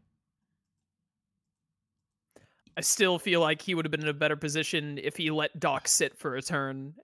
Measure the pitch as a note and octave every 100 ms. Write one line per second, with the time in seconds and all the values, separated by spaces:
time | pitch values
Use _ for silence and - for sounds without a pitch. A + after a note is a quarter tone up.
0 | _ _ _ _ _ _ _ _ _ _
1 | _ _ _ _ _ _ _ _ _ _
2 | _ _ _ - _ _ _ - E3 -
3 | F#3+ F3 - E3+ D#3 D#3 - F3 D#3+ D3+
4 | D3+ C#3+ D3+ D3 D3+ D3+ D#3 E3 D3 C#3+
5 | C#3+ - D#3+ D#3 D3+ D#3 D#3+ C3+ - -
6 | C#3+ - D#3 C3 - D#3 C3+ C3+ C3+ D#3